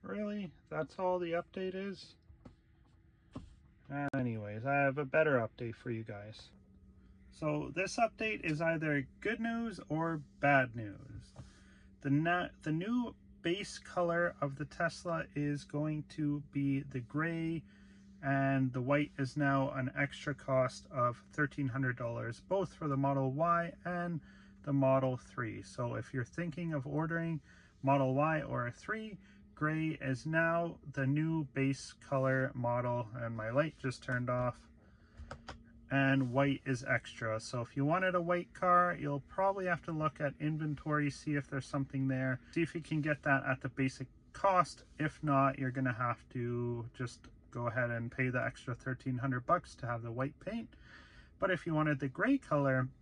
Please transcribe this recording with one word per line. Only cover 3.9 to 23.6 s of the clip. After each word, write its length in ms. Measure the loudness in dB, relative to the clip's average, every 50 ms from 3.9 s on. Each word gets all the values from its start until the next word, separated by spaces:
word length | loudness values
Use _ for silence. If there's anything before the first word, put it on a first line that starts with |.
| -6 -4 -4 -2 -2
Anyways, 520 | -2 -2 0 -2 -4 -4 -6 -6 -4 -2
I 80 | 0 2
have 240 | 4 4 4 2 0
a 60 | -4
better 340 | 0 4 4 4 6 6 4
update 380 | 2 2 -4 -6 -8 -8 -8
for 140 | -8 -6 -6
you 120 | -6 -6 -6
guys. 480 | -8 -10 -12 -12 -14 -16 -18 -18 -20 -20 -20 -20 -20 -20 -20 -20 -20 -20 -20 -20 -20 -20 -20 -20 -20
So 400 | -12 -4 -2 0 0 0 -2 -4 -2
this 200 | -2 -2 -2 2
update 480 | 2 2 2 2 -2 -4 -4 -4 -2 -2
is 160 | -2 -2 0
either 460 | 2 2 2 2 2 2 2 2 0 -2 -10 -6
good 180 | -2 -2 -2 0
news 400 | -2 -2 0 -2 -2 -4 -4 -8 -6 -2
or 320 | 0 0 2 0 0 -2 -6 -10 -10 0
bad 340 | 4 6 6 6 4 2 -2
news. 580 | -8 -8 -8 -10 -12 -14 -14 -14 -16 -16 -16 -18 -18 -18 -18 -18 -20 -20 -20 -20 -20 -20 -20 -20 -6 0
The 80 | 2
na-, 380 | 4 4 4 4 2 2 0 -2 -8 -8 -4
the 100 | -2 0
new 420 | 0 0 0 0 0 0 -2 -6 -12 -20 -20 -20 -4 -2
base 360 | -2 0 0 -2 -8 -10 -14
color 560 | -14 -6 0 2 2 2 4 2 2 2 0 -2
of 160 | -4 -4 -2
the 80 | -4 -8
Tesla 600 | -8 -4 0 0 0 0 -2 -6 -4 -2 -2 -4 -4 -4
is 260 | -2 -2 0 -2 -2 -6
going 420 | -6 -2 -2 0 0 -2 -4 -6 -8 -6
to 260 | -2 0 0 0 -2 -4 -4 -4
be 300 | 0 0 2 2 0 -2 -4
the 100 | -6 -8
gray, 640 | -8 -4 -2 0 0 0 0 -2 -2 -2 -2 -4 -6 -10 -20 -20 -20 -20 -20 -20 -20 -20 -20 -8 -2
and 500 | 0 2 4 4 4 4 4 4 2 2
the 80 | 0
white 320 | 2 2 4 2 2 0 -2
is 200 | -4 -4 -2 0
now 340 | 2 2 4 4 4 2 2 0
an 160 | -2 -4 -4 0
extra 380 | 0 -2 -2 -2 -6 -6 -6 -6
cost 520 | -6 -2 2 4 4 4 2 0 -6 -16 -10 -2
of 300 | 0 0 0 0 -2 -12 -14 -2
thirteen 360 | -2 -2 0 0 -2 -2 -2
hundred 280 | 0 0 0 0 0
dollars, 460 | -2 -4 -4 -4 -4 -4 -6 -6 -8 -4 -2
both 240 | 0 0 0 -2 -4
for 140 | -6 -2 -2
the 80 | 0
Model 340 | 2 2 2 2 2 2 0
Y 420 | 0 2 2 4 4 2